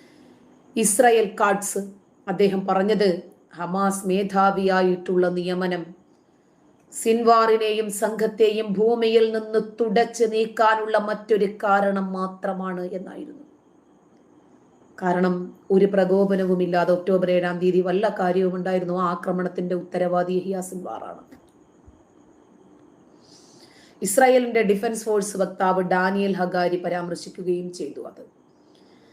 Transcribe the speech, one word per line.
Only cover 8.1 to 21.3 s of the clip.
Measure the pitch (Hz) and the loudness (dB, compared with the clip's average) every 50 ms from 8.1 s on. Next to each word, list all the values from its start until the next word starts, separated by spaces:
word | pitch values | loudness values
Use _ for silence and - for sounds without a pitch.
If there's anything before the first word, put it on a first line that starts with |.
| - 202 220 214 - - 220 214 208 214 220 208 185 | 0 -2 -2 -2 2 2 2 2 2 0 -2 -2 0
ഭൂമിയിൽ | 185 220 226 240 233 233 226 226 226 220 220 220 | 0 2 2 2 2 2 2 4 4 4 4 2
നിന്ന് | 220 220 220 220 220 220 214 - - 233 | -4 -6 -2 -2 -2 -2 -4 -4 -4 -2
തുടച്ചു | 220 190 233 233 233 - - 233 | 2 2 2 2 0 0 0 0
നീക്കാനുള്ള | 214 220 220 226 220 220 - 220 220 220 220 214 220 214 | 0 2 0 -2 -2 0 2 4 4 4 2 0 0 0
മറ്റൊരു | 208 208 214 208 208 - - 220 196 208 | 0 0 -2 -4 -6 0 0 2 2 2
കാരണം | 190 - - 220 202 196 202 196 196 196 196 190 185 185 | 0 -2 -4 0 2 2 4 2 2 0 -2 -4 -4 -4
മാത്രമാണ്" | 185 185 185 185 - - 196 185 185 185 185 180 180 | -6 -6 -6 -6 -8 -6 -6 -6 -6 -6 -6 -6 -6
എന്നായിരുന്നു. | 180 185 196 185 190 - - - - - - - - - - _ _ _ _ _ _ _ _ _ _ _ _ _ _ _ _ _ _ _ _ _ _ _ _ _ _ _ _ - | -8 -8 -8 -10 -10 -12 -14 -14 -14 -16 -16 -20 -20 -20 -20 _ _ _ _ _ _ _ _ _ _ _ _ _ _ _ _ _ _ _ _ _ _ _ _ _ _ _ _ -6
കാരണം | 185 180 180 180 180 180 180 180 180 185 - - _ - | -4 -2 0 0 0 0 0 -2 -6 -10 -14 -18 _ 0
ഒരു | 196 190 202 | 2 4 4
പ്രകോപനവുമില്ലാതെ | 196 196 190 185 185 190 196 196 185 196 190 190 180 185 180 180 175 180 175 170 170 175 | 4 4 2 2 2 2 2 2 2 0 0 0 0 0 0 0 0 0 0 2 2 2
ഒക്ടോബർ | 180 180 196 190 180 180 175 | 0 2 0 0 2 2 2
ഏഴാം | 180 180 180 175 180 170 | 0 0 0 -2 -2 0
തീയതി | 180 185 175 185 | 0 2 2 2
വല്ല | 175 180 175 196 220 208 - 185 | 0 2 0 0 0 0 0 0
കാര്യവും | 185 180 180 190 185 180 185 | -2 0 2 2 0 0 -2
ഉണ്ടായിരുന്നു? | 185 180 185 185 185 180 175 180 185 | -4 -4 -2 -2 -2 -2 -2 -2 -2
ആ | 180 175 | -2 -2
ആക്രമണത്തിന്റെ | 185 185 - 190 180 180 180 180 180 190 180 175 180 | -2 -4 -4 -4 -4 -2 -4 -4 -4 -6 -4 -4 -4
ഉത്തരവാദി | 175 - - - 175 180 175 180 180 175 180 185 | -6 -6 -6 -4 -4 -2 0 0 0 0 0 -2
യഹിയ | 180 175 185 190 185 | -4 -2 -4 -6 -6
സിൻവാറാണ്. | 180 - - 180 - 110 113 - - 87 85 - - - | -8 -8 -10 -12 -10 -12 -12 -12 -12 -14 -16 -18 -20 -20